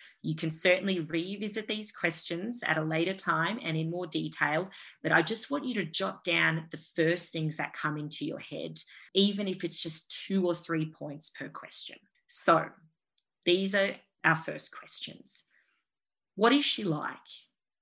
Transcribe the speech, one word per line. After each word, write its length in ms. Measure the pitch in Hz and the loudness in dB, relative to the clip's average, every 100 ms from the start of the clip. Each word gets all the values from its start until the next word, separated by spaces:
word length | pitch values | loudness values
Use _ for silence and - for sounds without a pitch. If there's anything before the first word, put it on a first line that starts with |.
| - _ | -20 _
You 140 | 160 160 | -6 -2
can 160 | 160 | -2
certainly 480 | 160 185 185 196 185 | 0 4 4 2 -2
revisit 680 | 156 165 185 202 208 220 214 | 0 -2 -4 -4 -4 -4 -4
these 240 | 214 214 | -6 -6
questions 680 | - 170 160 - 170 220 240 | -2 -2 -2 -6 -4 -4 -4
at 140 | - 156 | 0 0
a 60 | |
later 320 | 156 160 175 190 | 0 0 0 -2
time 440 | - 160 170 226 | 0 0 0 -2
and 120 | 165 160 | -2 -2
in 140 | 160 | -2
more 160 | 175 175 | -4 -4
detail, 640 | 156 156 - 147 156 190 - - - | -4 -4 -2 0 0 -2 -10 -20 -6
but 100 | 160 | 2
I 120 | 160 | 4
just 260 | 165 226 - | 4 0 -2
want 160 | 277 254 | -2 -2
you 80 | 208 | -2
to 100 | 160 | -2
jot 380 | - 190 196 | -2 -4 -4
down 440 | 180 170 160 160 160 | -2 2 2 0 -4
the 80 | 156 - - | -14 -8 2
first 360 | 160 175 - | 2 2 0
things 260 | 165 156 151 | -2 -2 -2
that 160 | - | -6
come 240 | - 151 151 | -4 -4 -4
into 280 | 151 - 147 | -6 -6 -6
your 120 | - | -8
head, 400 | - 151 160 160 - - - 190 | -10 -8 -8 -10 -14 -18 0 4
even 320 | 202 196 196 | 4 4 -2
if 160 | 185 | -2
it's 180 | 170 - | -2 -2
just 340 | 160 - - - - | -4 -6 -10 -12 0
two 180 | 196 180 | 2 4
or 80 | |
three 320 | 165 - 160 156 | 0 0 -2 -2
points 460 | - 147 147 - | -6 -12 -6 -8
per 180 | - 156 | -6 -10
question. 460 | - - - - - _ _ - | -10 -10 -10 -10 -14 _ _ -2
So 380 | - - 160 - - _ _ _ _ _ _ | 2 6 6 4 -10 _ _ _ _ _ _
these 300 | 170 185 196 | 2 4 4
are 220 | 196 196 - _ - | 2 2 0 _ 0
our 120 | 160 160 | 2 2
first 360 | - 151 - - | 0 -6 -8 -10
questions. 680 | - - - - - - - _ _ _ _ _ _ _ _ - | -12 -10 -10 -12 -14 -14 -16 _ _ _ _ _ _ _ _ 4
What 180 | 226 | 6
is 100 | 285 | 8
she 200 | 277 - | 4 0
like? 340 | 202 151 143 - - - _ _ _ _ | 0 -2 -4 -8 -16 -20 _ _ _ _